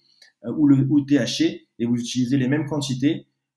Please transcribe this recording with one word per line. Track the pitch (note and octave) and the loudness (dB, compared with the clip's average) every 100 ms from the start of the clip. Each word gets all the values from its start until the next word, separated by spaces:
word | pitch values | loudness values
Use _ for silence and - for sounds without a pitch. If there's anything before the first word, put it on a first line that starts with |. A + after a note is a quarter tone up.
| _ _ _ _ A2+ | _ _ _ _ -8
euh, | D#3+ | 2
ou | D3 | 4
le, | C3+ C3+ | 4 4
ou | D3 | 2
T | C3+ C#3+ | 2 0
H | A2+ - | 0 -2
C | D#3+ - _ - | -2 -4 _ -6
et | A#2 | -2
vous | A#2+ | -2
utilisez | - B2+ B2 C#3 | -2 -4 -2 0
les | B2 | 0
mêmes | D3+ D#3+ | -2 -2
quantités, | D3+ C#3 C3 C#3 E3 - _ _ | -4 -4 -2 -2 -2 -8 _ _